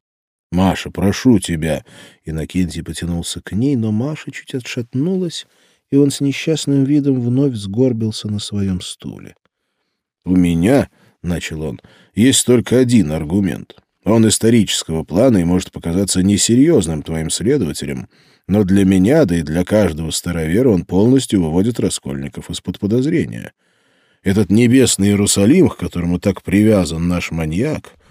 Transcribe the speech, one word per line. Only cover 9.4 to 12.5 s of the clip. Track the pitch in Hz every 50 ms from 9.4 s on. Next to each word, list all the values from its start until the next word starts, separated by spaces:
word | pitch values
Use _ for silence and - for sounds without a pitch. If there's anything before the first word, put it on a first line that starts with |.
| _ _ _ _ _ _ _ _ _ _ _ _ _ _ _ _ _
У | 90 92
меня, — | 92 87 85 85 82 85 107 139 135 101 - _ _ _ _ _ _
начал | - 85 87 78 - - 80 76
он, — | 78 73 60 - - _ _ _ _ _ _
есть | 95 110 135 131 - -
только | -